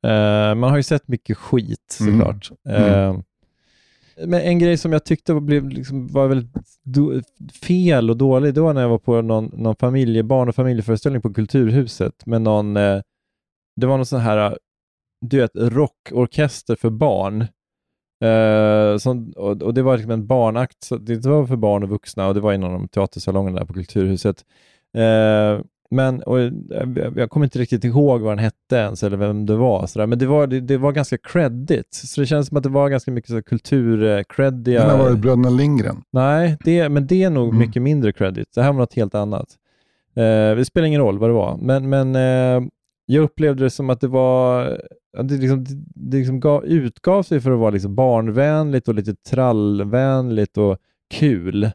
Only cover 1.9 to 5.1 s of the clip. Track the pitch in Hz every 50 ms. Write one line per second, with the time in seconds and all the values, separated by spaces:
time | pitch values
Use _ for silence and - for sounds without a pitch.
1.9 | - - 110 104 104 113 - - 107 101 - - - _ _ - 104 104 104 101
2.9 | 101 98 98 98 95 95 92 _ _ _ _ _ _ _ _ _ _ _ _ _
3.9 | _ _ _ _ _ - 160 170 175 175 - 175 175 175 170 170 170 151 - 165
4.9 | 160 156 - -